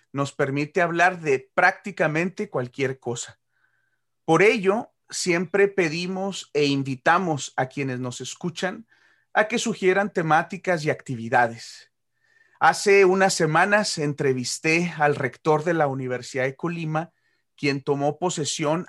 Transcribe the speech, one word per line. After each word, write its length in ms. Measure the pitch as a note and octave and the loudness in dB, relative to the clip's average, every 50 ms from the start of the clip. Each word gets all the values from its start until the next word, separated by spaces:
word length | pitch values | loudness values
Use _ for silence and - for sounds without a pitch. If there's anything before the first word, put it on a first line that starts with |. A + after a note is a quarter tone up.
| _ _ | _ _
nos 200 | - C3+ C#3 C#3 | -6 -4 -4 -4
permite 480 | - - D3 C3+ C3+ C#3+ D3+ D3+ - F#3+ | -2 -2 -2 -2 -2 -2 -4 -2 0 0
hablar 420 | F3 E3+ E3 E3+ E3+ F#3 F#3 F3 | 0 0 2 2 2 2 2 0
de 280 | D#3+ D3+ C3+ B2+ - _ _ | -2 0 0 0 -2 _ _
prácticamente 920 | - E3+ F3+ F#3+ - - G#3 F#3 - F3+ D#3 D3+ D#3 F3 F#3+ F#3 - G#3+ - | 2 2 2 2 0 -6 -10 -4 -2 -2 0 0 0 -2 -2 -4 -6 -8 -6
cualquier 520 | - D3 B2+ B2 - - C3+ B2+ C3 C3 | -4 -6 -6 -6 -4 -4 -4 -4 -4 -6
cosa. 400 | - A#2+ A#2 B2+ - - - _ _ _ _ _ _ _ _ _ _ _ _ _ _ _ _ _ _ | -8 -8 -8 -8 -8 -14 -16 _ _ _ _ _ _ _ _ _ _ _ _ _ _ _ _ _ _
Por 180 | - D#3+ D#3+ F#3+ | 2 4 6 6
ello, 480 | G#3+ C4 A#3 F3+ F#3+ G3 A3+ - - _ _ _ - | 4 4 2 2 0 0 0 -2 -8 _ _ _ -14
siempre 580 | - - - F3+ E3+ E3+ F#3 E3+ - G3 G3+ G3 | -10 -6 -2 0 0 0 -2 -2 2 2 2 2
pedimos 840 | G3 - F3+ D#3+ D3+ E3+ F3+ F3+ F#3+ F#3 F#3+ G3 F#3 - - - - | 2 2 0 0 -2 -4 -6 -6 -6 -6 -6 -8 -8 -10 -10 -6 -2
e 120 | D3 D3 | 0 2
invitamos 840 | C#3+ C#3 C#3 C3+ C3+ C3 B2 - E3 E3 F#3 F#3+ E3+ D#3 C3+ - - - | 2 2 0 -2 -4 -6 -2 2 2 2 2 2 0 -2 -4 -6 -8 -6
a 100 | - C3+ | -6 -6
quienes 340 | C3+ - D3 C#3 C3+ B2+ B2 | -6 -4 -6 -6 -6 -6 -6
nos 220 | B2+ B2 A#2+ - | -8 -8 -10 -10
escuchan 640 | C3 - - - - F3+ - - - F3+ G#3 A3+ A3+ _ _ _ _ _ _ _ _ _ - | -12 -14 -12 -10 -8 -8 -8 -6 -6 -6 -6 -8 -16 _ _ _ _ _ _ _ _ _ 0
a 140 | - G#3+ G#3+ | 0 0 0
que 100 | A#3 A3+ | 0 -4
sugieran 560 | - A#3+ G#3 - G3 F#3 F#3 G3 G3+ G#3 - | -2 -4 -4 0 2 2 2 2 2 -2 -2
temáticas 720 | F#3+ E3+ D#3+ D3+ D#3+ E3+ E3 - F3+ - F#3 F3+ E3 D3 | -2 0 2 4 2 2 0 -6 -8 -4 -2 -2 -2 -2
y 60 | D3+ | -2
actividades. 1000 | C3 - - - C3 A2+ A2+ A2+ B2 B2 B2 A#2 A#2 A#2 - - - - - _ _ _ _ _ _ _ _ _ _ _ _ _ _ - | -4 -4 -6 -10 -10 -8 -4 0 2 2 2 2 0 -6 -16 -18 -20 -20 -20 _ _ _ _ _ _ _ _ _ _ _ _ _ _ 0
Hace 460 | - D#3+ F3 - - G#3 G3 G3 G3 | 2 2 2 2 4 4 6 6 6
unas 280 | F3+ F#3 G3 F#3+ F#3+ - | 6 6 4 2 2 2
semanas 640 | - E3+ D#3 D3+ E3 F3+ G3 G3+ G#3 G#3 - - E3+ | 2 0 2 2 2 2 4 2 2 0 0 -4 -4
entrevisté 960 | D3 D3 C#3+ - D3 C3+ C3 B2+ B2 - - - - D#3+ D#3+ E3+ F3 F3 D#3+ D#3 | -4 -4 -2 -2 0 0 0 0 -2 -6 -6 -4 -2 0 2 2 0 -2 -2 0
al 160 | D3+ D3 D3 | 0 0 2
rector 480 | B2+ B2+ B2 - - - D#3+ D3+ D3+ D3+ | 0 -2 -6 -6 -4 0 2 2 2 2
de 100 | F3 E3+ | 0 0
la 140 | D#3+ D3+ C#3 | 0 0 0
Universidad 560 | C3+ C3 C3 B2+ B2 B2 A#2+ - - C3 B2+ | -2 -4 -6 -6 -6 -8 -8 -6 -4 -2 -2
de 120 | C#3 C3+ | -2 -4
Colima, 560 | - - E3+ E3+ E3+ E3 D#3 D#3 D#3 E3+ F3 _ _ _ _ _ _ _ _ _ _ | -4 -6 -6 -6 -6 -6 -4 -4 -4 -6 -6 _ _ _ _ _ _ _ _ _ _
quien 240 | - C#3+ C#3 C#3+ | -2 -2 -2 -2
tomó 380 | C3+ - C#3+ C#3 C#3+ D3 D3 - | -2 -2 -2 0 0 -2 -2 -2
posesión 640 | F3+ F3+ E3+ - D3 C3 - - D#3+ D3 D#3 F3 F3 | -4 -4 -2 -4 -4 -6 -4 -4 -2 -2 -2 -2 -4